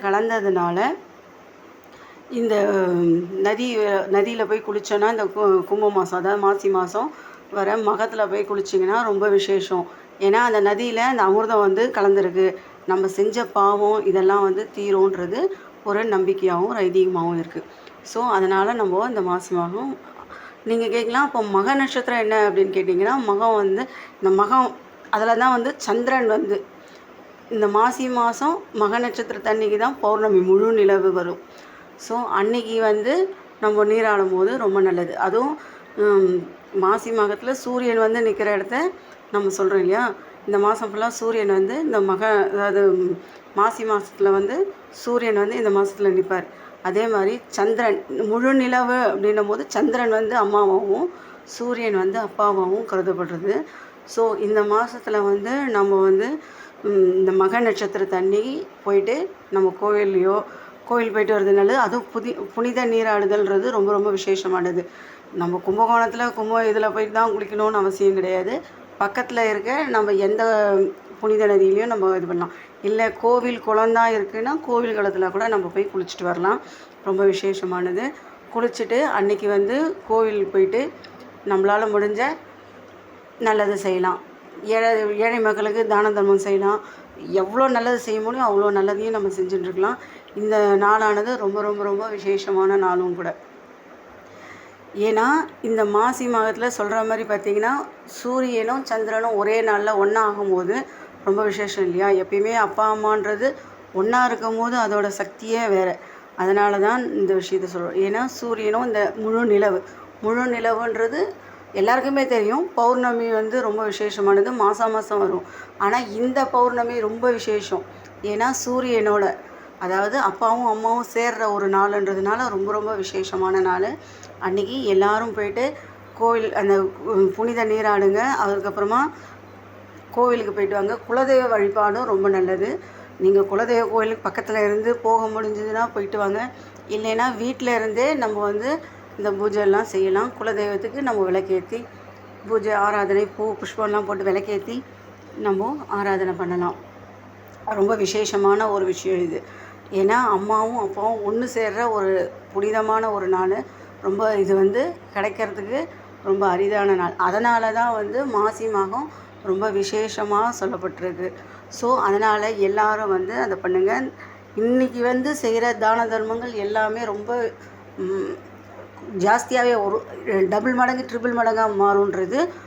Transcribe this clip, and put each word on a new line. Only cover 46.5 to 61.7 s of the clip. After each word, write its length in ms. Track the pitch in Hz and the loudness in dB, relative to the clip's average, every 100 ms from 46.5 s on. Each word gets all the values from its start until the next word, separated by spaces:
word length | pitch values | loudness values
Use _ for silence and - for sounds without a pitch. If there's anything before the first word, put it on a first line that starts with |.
| - - - | -14 -20 -10
அதே 240 | 185 196 226 | -4 0 0
மாதிரி 340 | 208 190 240 - | 2 0 -2 -6
சந்திரன் 560 | - 208 226 226 196 - | -2 0 2 2 0 -4
முழு 460 | - 214 226 262 | -4 0 2 4
நிலவு 400 | 269 254 254 247 | 4 4 2 2
அப்படின்னும் 540 | 254 226 202 208 214 208 | 2 0 2 0 2 0
போது, 180 | 220 - | -2 -4
சந்திரன் 420 | - 294 247 233 | 0 2 2 0
வந்து 260 | 220 220 240 | 0 0 0
அம்மாவாகவும் 760 | 202 208 196 190 196 226 349 - - - | 2 4 4 2 2 0 -2 -6 -20 -20
சூரியன் 540 | - - 240 240 226 196 | -16 -8 -6 -4 0 0
வந்து 220 | 190 226 | 0 -2
அப்பாவாகவும் 640 | 202 - 208 190 185 208 226 | -4 0 2 2 0 -2 -2
கருதப்படுறது. 800 | 185 185 175 175 170 196 262 311 - - - - | -2 -2 -2 -4 -4 -2 -2 -4 -14 -20 -20 -8
So, 300 | 233 226 202 | 0 0 0
இந்த 260 | 208 214 | 0 2
மாசத்துல 640 | 208 214 240 240 - 208 | 2 0 0 -6 -4 0
வந்து 280 | 202 202 220 | 2 0 -2
நம்ம 500 | 277 262 208 196 196 | -4 -2 0 2 4
வந்து, 380 | 190 190 233 311 - - - - | 4 4 2 -4 -10 -20 -20 -8
ம், 280 | - 381 185 | 0 2 4
இந்த 200 | - 185 | 4 2
மக 280 | 190 190 233 | 4 2 2
நட்சத்திரத்தன்னைக்கு 1080 | 226 196 196 202 190 185 190 202 247 302 - - | 0 0 -2 -2 -2 0 2 0 -2 -6 -10 -8
போயிட்டு 460 | 202 196 196 285 370 - - | 0 2 2 -2 -4 -10 -4
நம்ம 220 | 196 185 185 | 0 2 2
கோவில்லையோ, 600 | 208 208 196 190 190 208 - - - - - | 0 2 2 2 2 0 -2 -12 -20 -14 -2
கோவில் 240 | 233 226 | 0 0
போயிட்டு 280 | 214 208 208 | 0 2 2
வர்றது 120 | 196 | 4
நல்லது. 260 | 202 202 | 4 4